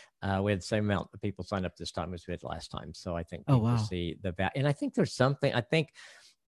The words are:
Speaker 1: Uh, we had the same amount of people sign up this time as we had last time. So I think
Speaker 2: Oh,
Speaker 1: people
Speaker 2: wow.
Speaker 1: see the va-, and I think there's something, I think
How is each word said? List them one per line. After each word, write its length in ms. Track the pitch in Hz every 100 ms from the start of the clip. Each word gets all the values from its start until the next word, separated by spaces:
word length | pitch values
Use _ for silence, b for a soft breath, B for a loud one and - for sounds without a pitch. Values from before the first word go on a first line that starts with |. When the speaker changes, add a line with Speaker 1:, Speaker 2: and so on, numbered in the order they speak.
| B _
Speaker 1:
Uh, 180 | 98 95
we 100 | 101
had 80 | 98
the 60 | -
same 180 | 110
amount 240 | 104 98 -
of 60 | -
people 240 | 104 98
sign 200 | - 98
up 120 | 90 -
this 160 | 85
time 200 | - 85
as 140 | 87 -
we 60 |
had 100 | 85
last 280 | - 80 -
time. 220 | - 73
So 220 | 82 95 85
I 60 |
think 220 | 85 85 -
Speaker 2:
Oh, 60 |
Speaker 1:
people 100 | 131
Speaker 2:
wow. 120 | 113 117
Speaker 1:
see 400 | 107 90 87 -
the 120 | 95
va-, 200 | 85 95
and 140 | - 143
I 40 |
think 220 | 139 285
there's 200 | - 151
something, 380 | - 127 139 139
I 80 | 123
think 320 | 120 160 151 b b b b b _